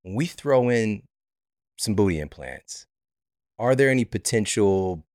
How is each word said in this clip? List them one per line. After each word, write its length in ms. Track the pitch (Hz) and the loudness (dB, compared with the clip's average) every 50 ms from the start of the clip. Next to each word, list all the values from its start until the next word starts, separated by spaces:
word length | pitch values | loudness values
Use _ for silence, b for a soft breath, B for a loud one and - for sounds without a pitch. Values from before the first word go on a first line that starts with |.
when 140 | _ 92 98 | _ -8 -6
we 100 | 117 165 | -4 -4
throw 440 | 175 - - - 143 139 127 123 123 | -6 -8 -8 -2 2 2 4 4 2
in 340 | 120 117 110 107 104 101 _ _ _ _ _ _ _ _ _ _ _ _ _ _ _ | 0 0 0 -2 -4 -6 _ _ _ _ _ _ _ _ _ _ _ _ _ _ _
some 160 | - - 113 104 | -8 -4 -2 2
booty 260 | 98 104 98 87 76 | 2 2 2 2 -2
implants, 680 | 76 76 - - 69 64 64 69 _ - - - - _ _ _ _ _ _ _ _ _ _ _ _ _ _ - | -6 -10 -12 -16 -16 -16 -16 -16 _ -18 -20 -20 -20 _ _ _ _ _ _ _ _ _ _ _ _ _ _ -4
are 160 | 113 123 131 | 0 0 2
there 160 | 131 139 135 | 4 4 2
any 120 | 131 127 120 | 2 0 -2
potential 1000 | - - 101 - - - 113 104 - - 113 104 98 95 95 95 92 90 82 - _ | -2 -4 -6 -4 -2 -2 0 -2 0 0 2 2 2 2 2 0 -2 -6 -8 -12 _